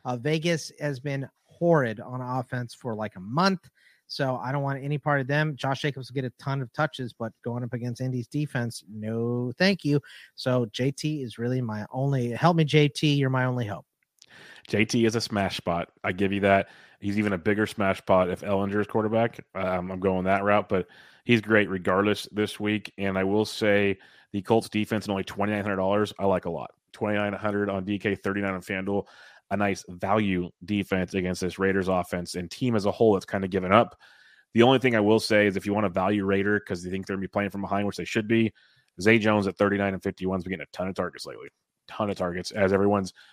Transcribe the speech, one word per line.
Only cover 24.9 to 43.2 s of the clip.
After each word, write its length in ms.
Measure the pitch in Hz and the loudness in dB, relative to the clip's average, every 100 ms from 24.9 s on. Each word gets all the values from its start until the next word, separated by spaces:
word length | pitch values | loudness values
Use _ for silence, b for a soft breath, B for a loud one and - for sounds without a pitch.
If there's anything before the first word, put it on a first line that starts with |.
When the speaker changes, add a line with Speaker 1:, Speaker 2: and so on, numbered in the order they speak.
| 110 104 | -4 -2
Speaker 2:
at 40 | |
only 140 | 98 | -4
twenty-nine 400 | - 98 101 104 | -4 -4 -2 -2
hundred 140 | 101 95 | -2 0
dollars, 360 | 95 104 104 - | 2 2 0 0
I 60 | 98 | 0
like 200 | 92 87 | 0 -2
a 40 | |
lot. 220 | 80 - _ _ | -8 -10 _ _
Twenty-nine 420 | - 107 104 101 | -6 -2 0 -2
hundred 360 | 95 107 101 101 | -2 -2 0 0
on 160 | 98 92 | -2 -4
D 120 | 101 | -2
K, 160 | 107 | -2
thirty-nine 400 | 98 101 98 98 | -2 -4 -4 -4
on 80 | 92 | -6
FanDuel. 440 | - 95 98 101 B B B B - | -6 -6 -4 -4 B B B B -6
A 80 | 101 | 0
nice 260 | 101 92 - | 0 -2 -8
value 600 | 90 95 107 104 90 87 - | -6 0 2 2 0 -4 -8
defense 500 | 87 104 95 95 90 | -4 -2 0 -2 -2
against 280 | 98 92 90 | -2 -2 -2
this 180 | 90 87 | -4 0
Raiders 300 | 95 95 92 | 0 2 0
offense 460 | 92 87 90 87 90 | 0 -2 -6 -6 -8
and 140 | 85 | -10
team 240 | - 127 | -4 -2
as 120 | 110 101 | 0 0
a 60 | |
whole 220 | - 113 | 4 4
that's 120 | 95 - | 4 0
kinda 240 | 101 95 | -4 -2
given 240 | 92 90 | -2 6
up. 260 | 107 117 - b b b b _ | 6 6 -2 b b b b _
The 80 | 113 | 6
only 180 | 120 131 | 6 6
thing 160 | 127 113 | 4 4
I 60 | |
will 180 | 104 110 | 4 4
say 260 | - 107 104 | 4 4 4
is 120 | 95 | 2
if 80 | 101 | -2
you 80 | |
want 140 | 101 101 | 0 0
a 20 | |
value 340 | 92 95 104 | 0 0 0
Raider 340 | 98 98 98 104 | 2 0 2 0
'cause 200 | - 90 | -2 -8
they 80 | 90 | -6
think 160 | 95 95 | -6 -6
they're 120 | 98 | -6
gonna 100 | 92 | -4
be 0 | |
playing 220 | 104 101 | -4 -4
from 100 | 101 | -4
behind, 260 | 95 101 101 | -4 -2 -2
which 120 | 92 | -6
they 80 | 87 | -4
should 240 | 131 107 | -2 2
be, 240 | 117 110 b b b b - | 2 2 b b b b 0
Zay 180 | 101 113 | 4 6
Jones 280 | 107 107 98 | 6 4 2
at 100 | - | 2
thirty-nine 360 | 101 101 101 | 2 2 0
and 80 | 95 | -2
fifty-one 360 | 98 - 92 92 | -6 -4 -4 -4
has 80 | 87 | -4
been 60 | |
getting 160 | 87 71 | -8 -10
a 60 | - | -8
ton 100 | 95 | -6
of 80 | 92 | -4
targets 300 | 87 - 71 | -6 -8 -14
lately. 240 | 57 71 _ _ _ - | -14 -18 _ _ _ -12
Ton 220 | - 104 | -6 -4
of 60 | 95 | -4
targets 360 | 90 90 - | -4 -6 -6
as 200 | 104 95 | 0 2
everyone's 400 | 98 101 101 92 b | 4 4 2 0 b